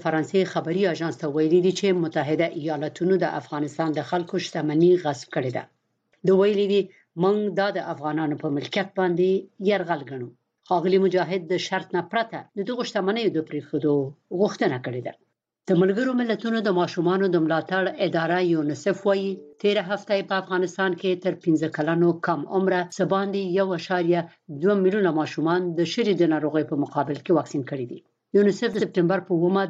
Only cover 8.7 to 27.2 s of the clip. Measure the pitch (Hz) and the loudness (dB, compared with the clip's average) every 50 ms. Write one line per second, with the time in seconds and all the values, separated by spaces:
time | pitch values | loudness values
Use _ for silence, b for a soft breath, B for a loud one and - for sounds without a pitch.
8.7 | - 208 190 196 - 196 185 175 175 165 180 185 190 196 190 - _ - 196 202 | -2 -2 -2 -2 -2 0 0 0 2 2 2 2 2 0 -2 -6 _ -4 0 0
9.7 | 208 190 180 170 170 147 131 127 139 131 120 120 - _ _ _ _ _ _ - | 0 0 0 -2 -4 -4 -4 -10 -10 -10 -10 -12 -14 _ _ _ _ _ _ -2
10.7 | 180 175 160 190 185 190 190 190 170 185 170 151 185 190 170 160 185 170 - - | 0 0 2 4 4 4 4 4 2 2 0 0 -2 -6 -4 -2 -4 -4 -2 -2
11.7 | 190 190 185 - - 180 170 - - 226 - - - 143 - _ - 208 190 220 | -4 -6 -6 -4 -4 -6 -4 -2 -2 -2 -2 -4 -6 -14 -14 _ -8 -8 -6 -6
12.7 | 247 240 233 233 - 208 190 190 214 233 233 185 147 160 156 - - 147 - - | -4 -4 -6 -4 -2 -2 0 0 0 0 0 0 0 0 -4 -4 -6 -10 -8 -4
13.7 | - 147 143 147 147 143 135 135 143 _ _ - - 175 208 208 202 - 240 180 | -6 -2 0 2 2 2 0 -2 -8 _ _ -8 -2 0 0 0 0 0 -2 0
14.7 | 131 123 127 131 120 127 123 - - _ _ _ _ _ _ _ _ _ - - | -2 -2 -6 -6 -8 -8 -8 -10 -12 _ _ _ _ _ _ _ _ _ -2 2
15.7 | 185 170 190 190 196 214 262 262 247 247 247 226 214 - - 226 226 226 208 220 | 4 4 4 4 4 2 0 -2 0 -2 0 -2 -2 -2 -2 -2 -2 0 0 0
16.7 | 185 175 175 165 - 185 160 170 185 190 196 190 175 170 160 156 165 160 151 - | 2 2 0 -2 -2 -2 0 2 2 2 2 2 2 2 2 2 0 0 -2 -2
17.7 | 185 190 185 190 - - 175 165 139 165 165 160 175 180 185 175 170 156 147 147 | -2 0 0 -2 -2 -2 -2 -2 0 0 0 0 0 0 2 2 2 2 0 -2
18.7 | 147 - - 202 185 190 - 202 196 196 196 196 190 185 - - - _ - 208 | -4 -2 -2 -2 -2 0 2 0 0 0 0 -4 -6 -8 -10 -18 -14 _ 0 0
19.7 | 202 208 175 175 208 196 202 - 208 196 196 - 196 190 185 - 185 180 185 175 | 0 0 -2 -2 -6 -6 -2 -2 -2 -2 -2 -2 -4 -4 -2 -2 -2 0 0 -2
20.7 | 180 - 190 190 175 170 - 190 185 180 185 185 180 180 - 175 160 151 160 156 | 0 0 0 0 0 -2 -2 -2 -2 0 -2 -4 -4 -2 0 0 2 2 0 -2
21.7 | - - 151 156 170 170 175 170 165 170 - - 170 151 - - 196 185 190 190 | -2 -2 0 0 2 4 4 4 2 2 0 -2 -2 -2 -4 -2 -2 0 2 2
22.7 | 185 180 175 175 - - 190 156 190 196 202 202 190 202 196 180 175 190 196 190 | 0 0 -2 -4 -4 -4 -2 0 0 -2 -2 -2 -4 -4 -4 -2 0 0 0 0
23.7 | 185 165 - - 190 180 170 170 175 175 165 170 B B B - 151 139 156 202 | -2 -6 -4 -4 -2 -2 2 2 2 2 0 -4 B B B -14 -10 -2 0 2
24.7 | 208 196 185 185 190 214 196 175 151 156 151 - - - 147 165 170 180 185 175 | 2 4 4 2 2 2 0 2 2 0 -2 -2 -2 -2 0 0 0 0 0 -2
25.7 | 165 165 170 170 - 240 233 208 190 156 175 160 156 151 151 147 143 156 147 - | -2 -2 -2 -2 0 -2 2 2 4 4 4 4 4 2 0 0 0 0 -2 0
26.7 | 165 139 147 - - 151 135 139 143 135 | -2 -2 -2 -2 -2 -2 -2 -2 -4 -6